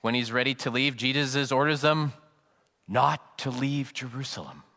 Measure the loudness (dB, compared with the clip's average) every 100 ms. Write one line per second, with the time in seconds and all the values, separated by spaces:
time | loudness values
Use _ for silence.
0 | 2 0 0 0 0 -2 -2 0 0 0
1 | 0 0 0 0 2 2 4 4 2 2
2 | 0 -4 _ _ _ _ _ _ -2 2
3 | 4 2 -8 -8 -6 -2 -2 -2 -4 -8
4 | -10 -10 -8 -10 -12 -16 -20